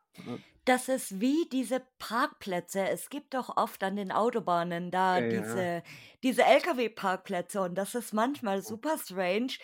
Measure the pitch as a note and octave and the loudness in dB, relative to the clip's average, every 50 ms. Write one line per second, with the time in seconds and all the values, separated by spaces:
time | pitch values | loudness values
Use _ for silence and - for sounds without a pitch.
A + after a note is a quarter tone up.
0 | _ _ - - - - B2 - - - _ _ - B3+ B3+ B3 - - C4 B3+ | _ _ -20 -16 -12 -10 -10 -12 -12 -18 _ _ 0 2 2 2 2 -2 -2 -2
1 | - - F#3+ F#3+ A3+ C4 C#4+ E4 E4+ - B3 C4 B3 G3+ A#3+ B3+ B3+ _ _ - | -2 -6 -4 0 2 2 4 2 2 0 0 -2 -2 0 -2 -4 -4 _ _ -14
2 | - - G#3+ A#3+ C#4+ D4+ - - - G3+ F3+ F3 E3+ - - G3 F#3+ E3+ F3+ F3+ | -8 -4 0 0 0 0 -2 -6 -6 -4 -2 -4 -4 -4 -2 -2 0 0 0 -2
3 | - - C4+ C#4+ C#4+ - - B3+ A#3+ - - - G#3+ A3 - - G3 F#3+ G3 G3+ | -4 -8 -10 -12 -8 -6 -4 -4 -4 -2 0 0 0 0 -2 -4 -4 -2 -2 -2
4 | G3+ F#3 - F3 G#3+ A#3+ A#3+ A3+ D#3+ F3+ F3 E3+ E3+ F3 E3+ E3+ F3+ F3+ F3+ F#3 | -4 -2 0 2 2 2 0 0 0 2 2 2 2 0 -2 -4 -4 -2 0 2
5 | F#3 F#3 F#3 F3+ - - - - - - - F#3+ F3+ F3 E3+ E3+ - - - - | 4 4 4 4 2 2 0 -2 -2 -2 -2 -2 0 0 -2 -4 -6 -10 -18 -20
6 | - - - - - C4 A3+ B3 A3 - B3+ D4 - F4+ D4+ B3 A#3 A3 - - | -20 -20 -8 -2 0 2 4 6 8 8 8 8 6 2 0 0 0 -2 -2 -2
7 | G3+ F#3+ F#3 F#3 - - G3 F3+ - - - G3+ F#3+ F3 F3 F#3 G3+ - - A#3+ | 0 0 0 0 -2 -4 -4 -4 -4 -2 -2 -2 -2 -2 -2 -4 -4 -4 -4 -6
8 | - - G#3+ G#3+ A3+ C4+ D4 - A#3+ G3 G3 G3 F#3+ - A3 A3 - D4+ D#4+ - | -4 -2 0 0 0 0 0 -2 -2 -2 -2 -2 -2 -6 -8 -4 -2 -2 -2 -2
9 | - - F3+ F#3+ F#3 F3 F#3+ A3 B3 C4 - - | -4 -6 -4 -2 0 2 2 2 0 -2 -4 -8